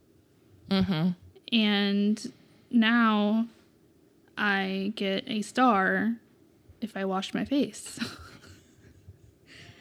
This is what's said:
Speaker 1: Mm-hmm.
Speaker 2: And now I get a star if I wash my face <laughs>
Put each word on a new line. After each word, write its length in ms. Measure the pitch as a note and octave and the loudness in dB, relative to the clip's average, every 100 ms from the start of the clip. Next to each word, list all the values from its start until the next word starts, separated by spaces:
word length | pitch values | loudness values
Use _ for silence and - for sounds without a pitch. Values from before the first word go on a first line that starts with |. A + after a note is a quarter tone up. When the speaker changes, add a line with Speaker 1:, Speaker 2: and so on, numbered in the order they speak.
| _ _ _ _ _ - - | _ _ _ _ _ -20 -2
Speaker 1:
Mm-hmm. 380 | F#3+ F#3+ D#3 F3+ F3 - - - | 0 2 2 0 -2 -12 -20 -2
Speaker 2:
And 800 | A#3 G#3 G3+ G3+ G3+ G#3 G#3+ - - _ _ - | 0 2 2 2 2 2 0 -6 -16 _ _ 0
now 760 | A#3+ A3 A#3+ A3+ G#3+ G#3 A3 A3+ - _ _ _ _ _ _ _ - | 2 4 4 4 4 2 0 -2 -8 _ _ _ _ _ _ _ -4
I 560 | G#3 G3 F#3+ F#3+ G3 - | 0 0 -2 -2 -4 -4
get 280 | G3 F#3+ - | -2 -2 -4
a 140 | G#3+ | -6
star 720 | - - B3+ G3 F#3 F#3+ G#3+ A#3 _ _ _ _ _ - | -4 2 4 4 2 2 0 -4 _ _ _ _ _ -12
if 140 | G#3+ G3 | -10 -6
I 80 | F#3+ | -4
wash 280 | F#3+ - | -4 -4
my 100 | F#3+ G#3 | -6 -2
face 540 | C#4 G#3 - - - | -2 -2 -6 -16 -12
<laughs> 60 | - - - - - - _ _ - - - - - _ _ - - - | -12 -12 -20 -20 -20 -20 _ _ -20 -20 -20 -20 -20 _ _ -20 -20 -20